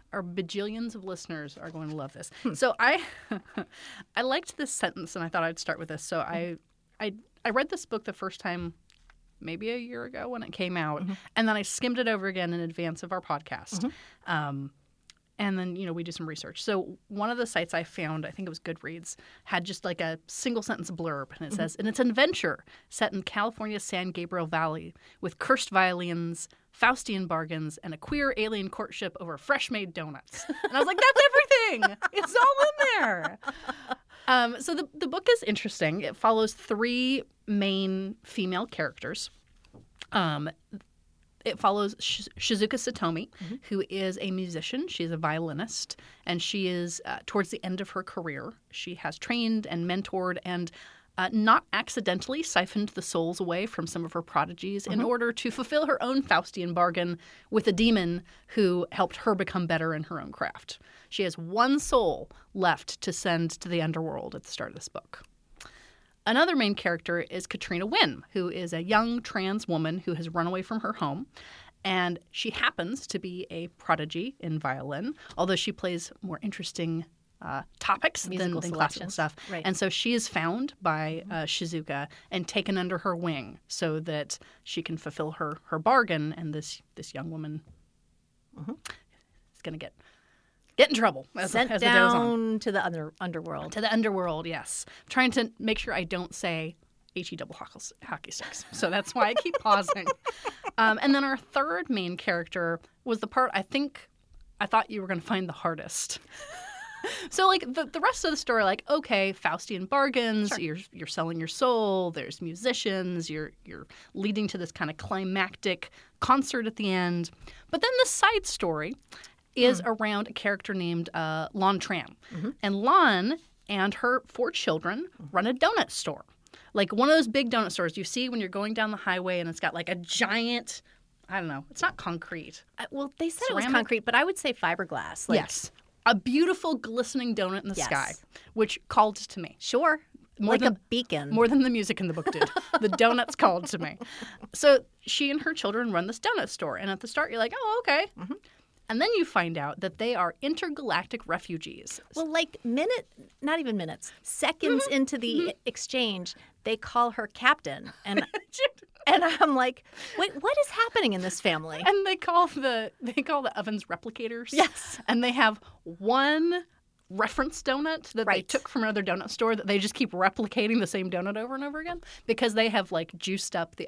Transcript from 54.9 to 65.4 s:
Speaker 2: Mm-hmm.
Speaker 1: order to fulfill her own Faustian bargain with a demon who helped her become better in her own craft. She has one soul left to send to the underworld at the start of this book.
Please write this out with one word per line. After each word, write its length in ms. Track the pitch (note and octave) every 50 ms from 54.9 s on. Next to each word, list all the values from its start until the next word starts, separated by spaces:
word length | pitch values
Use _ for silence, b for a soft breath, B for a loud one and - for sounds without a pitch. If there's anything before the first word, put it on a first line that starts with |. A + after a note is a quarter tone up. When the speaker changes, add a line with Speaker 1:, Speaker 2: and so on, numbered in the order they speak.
| F3+ A3
Speaker 2:
Mm-hmm. 60 | A#3+
Speaker 1:
order 240 | A#3 B3 A#3+ A#3+ A#3
to 180 | A#3 - - A#3+
fulfill 340 | - - B3 - D4+ D4+ D#4
her 160 | C#4+ C#4 - -
own 180 | B3 C4 C4+
Faustian 520 | C4+ - F#3 E3 - - - G3 F3 F3 E3+
bargain 440 | F3 F3 F3+ E3+ F3+ F3 F3 F3 E3+ B B B B B B
with 160 | - A3 G#3
a 40 | A3
demon 520 | F#3 F3+ A3+ A#3 A3+ G3+ F3+ E3+ F3 F3 - b b b b b
who 360 | - A3+ G3+ F3+ F3+ F3+ F3 -
helped 240 | - - F#3 E3+ -
her 180 | - - A3+ G#3
become 320 | F3+ F#3+ - - F#3 F3
better 260 | E3 E3 D#3+ D#3+ D#3+ D#3
in 100 | D3+ D#3
her 160 | - E3+ D3
own 140 | D3 C#3+ -
craft. 460 | - - - - - - - - - B B B B B B
She 140 | - - G3
has 140 | F3 D#3+
one 420 | - E3 E3 F#3+ A3+ A#3+ C4 C#4 D4
soul 500 | - - D4 B3 G#3+ E3 - - - - b b b b b
left 460 | G3 F3+ E3+ D3+ - - - - -
to 120 | - G3 E3
send 380 | - - F#3+ E3+ E3 E3+ D#3+
to 180 | - - - F3
the 120 | F3 E3+
underworld 540 | D#3+ E3 D#3+ D#3+ D#3+ D#3 C#3+ C3+ - - C#3+
at 80 | C3+ -
the 80 | -
start 200 | - - - -
of 40 | -
this 140 | - - -
book. 340 | - - - _ - - - _ _ _